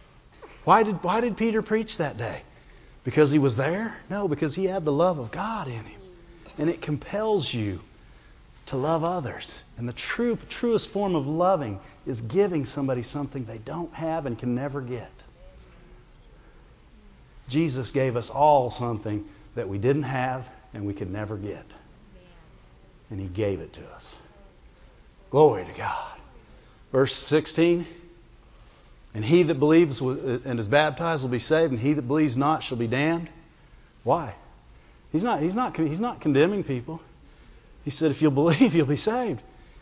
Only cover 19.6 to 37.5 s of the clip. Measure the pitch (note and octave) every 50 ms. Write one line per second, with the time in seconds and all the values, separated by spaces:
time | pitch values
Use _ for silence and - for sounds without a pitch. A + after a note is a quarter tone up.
19.6 | G2 G2 G2 G#2 G#2+ C3 C#3+ D3+ C#3 A#2+ C#3 B2+ B2+ C3 B2+ C3 B2 - - -
20.6 | - - - G#2+ G2+ G2+ G2+ - G#2+ F2+ F#2+ G#2+ G#2+ G2 A2 G2+ G2+ G#2 - -
21.6 | - - - - - - - - - - - - - - - - - - - -
22.6 | - - - - - - - - - - A2+ F#2+ G2 F2+ F2 G#2+ G#2+ G2+ F#2+ D#2+
23.6 | D#2 - - E2+ E2+ - - - - - - - - - - - G2+ - - -
24.6 | - - - - - - - - - - - - - - B2+ C#3+ D#3 C#3+ G#2+ F#2+
25.6 | F2+ - - - - - - - - - - - - - - - - - - -
26.6 | - - - - - - - C3 C3+ C3 - - - - D3 D#3 D#3 - - D#3+
27.6 | E3+ F3 F3 F3 E3 - - - - - - - - - - - - - - -
28.6 | - - - - - - - - - - - A2 G#2+ A#2 E3 F3+ E3+ D3+ D#3+ C3
29.6 | D3 D3+ D#3+ E3 F3 C#3+ C3 - C3+ B2+ B2 - - C3 A#2+ - - C3+ A#2+ A#2
30.6 | G#2+ G2+ C3+ D3 D#3 D3+ C3 - E3+ E3 E3 C#3+ C3 B2 B2+ A#2+ - - D#3 D#3+
31.6 | E3 D3+ C3 A2 B2 C#3+ D3+ D3 B2 A#2+ C#3+ D#3 D3+ C#3+ A#2 C3 C#3 D3+ D#3+ B2
32.6 | - - B2+ A2+ A#2 A2 B2 C3+ D3 D#3+ E3+ E3+ E3+ - - - - - _ _
33.6 | - - - - - - _ - - A#2+ C#3+ E3+ D3 G#2 - - - - - -
34.6 | - - - - - - - - - - - D#3+ G#3+ B3 G#3 C#3+ D#3 F3+ F#3+ A#3+
35.6 | B3+ F#3+ - D#3+ E3 C#3 D#3 F#3 A#3 B3 - - - D#3 C3+ C3+ D#3 F#3 G#3 G3
36.6 | D#3 - C3 A#2+ A#2+ D#3 D#3+ - - - - - - - - - - -